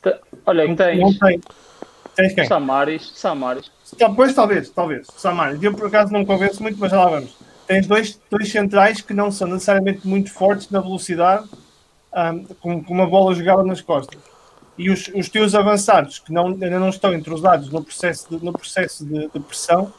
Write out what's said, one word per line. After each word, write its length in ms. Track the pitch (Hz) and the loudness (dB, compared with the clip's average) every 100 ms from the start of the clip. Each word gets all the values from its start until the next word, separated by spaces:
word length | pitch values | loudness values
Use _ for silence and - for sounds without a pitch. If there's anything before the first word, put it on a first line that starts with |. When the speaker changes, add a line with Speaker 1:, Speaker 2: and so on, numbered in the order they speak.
Speaker 1:
Te-, 160 | 190 - - - | -4 -4 -6 -6
olha, 220 | - 170 156 | 0 2 2
Speaker 2:
Não, 80 | 170 | 2
Speaker 1:
tens 240 | 180 180 | 2 4
Speaker 2:
não 140 | 190 | 2
tens. 260 | 196 196 175 - - _ - - _ - - | 4 2 2 -4 -20 _ -20 -20 _ -12 0
Tens 180 | 185 | 0
quem? 120 | 190 143 | 2 0
Speaker 1:
Samaris, 640 | 170 139 135 143 160 - | 0 0 0 0 -4 -10
Samaris. 560 | - 196 147 127 127 - _ - - | -8 -6 -4 -6 -6 -10 _ -12 2
Speaker 2:
Tá, 120 | 226 | 2
pois, 240 | 208 262 | 4 2
talvez, 340 | 277 214 185 - | 4 2 0 -4
talvez. 360 | - 170 127 - - | -6 -4 -6 -10 -6
Samaris. 460 | 190 175 147 147 | -4 -2 -2 -2
Eu, 100 | 202 | -4
por 140 | 208 208 | -2 0
acaso, 260 | 208 202 | 2 2
não 80 | 208 | 0
me 60 | 196 | 0
convenço 340 | 190 196 196 | 2 0 -2
muito, 160 | 220 202 | -8 -4
mas 120 | 196 | 0
já 120 | 190 | 2
lá 60 | 180 | 2
vamos. 240 | 151 123 - - - - | 2 -6 -18 -20 -16 -2
Tens 200 | 190 190 | 0 2
dois, 340 | 208 214 - - | 0 0 -8 -6
dois 200 | 208 208 | -4 -2
centrais 480 | 220 202 202 202 214 | -2 0 4 4 2
que 140 | - | -6
não 160 | 202 208 | -2 -2
são 180 | 196 180 | -2 -4
necessariamente 580 | 185 196 196 190 196 190 | -4 2 2 2 -2 -2
muito 240 | 196 196 | -2 -2
fortes 380 | - 190 202 - | 0 0 0 -2
na 120 | 196 | -4
velocidade, 680 | 185 185 - 170 175 196 214 - _ _ _ _ _ | -4 -8 -6 0 2 2 -2 -20 _ _ _ _ _
ahm, 320 | 180 165 170 190 185 | -4 -4 -4 -10 -12
com, 240 | 175 170 | -8 -8
com 80 | - | -4
uma 140 | 180 180 | 0 2
bola 280 | 185 190 | 4 2
jogada 280 | 175 170 190 | 2 2 2
nas 180 | 185 180 | 2 -2
costas. 400 | - 151 123 - - _ _ _ _ - | -4 -4 -4 -16 -20 _ _ _ _ -6
E 140 | 180 | -2
os, 200 | 190 - | -2 -2
os 160 | 190 175 | -6 -4
teus 240 | 214 214 | 0 2
avançados, 640 | 208 202 202 202 190 143 - | 4 4 2 4 2 2 -8
que 120 | - | -6
não, 180 | 165 180 | -2 -2
ainda 300 | 190 185 180 | -2 -4 -2
não 120 | 190 | -2
estão 240 | 190 196 | 0 -2
entrosados 560 | 170 156 160 185 165 139 | -2 -6 -2 2 2 0
no 120 | 156 | -10
processo 460 | 151 - 175 160 - | -10 -6 -6 -6 -10
de, 160 | 165 | -10
no 80 | 170 | -8
processo 540 | 170 - 190 175 - 151 | -8 -8 -6 -6 -6 -8
de, 220 | 151 151 | -8 -8
de 120 | 151 | -10
pressão 500 | 143 - - 170 196 | -12 -10 0 0 0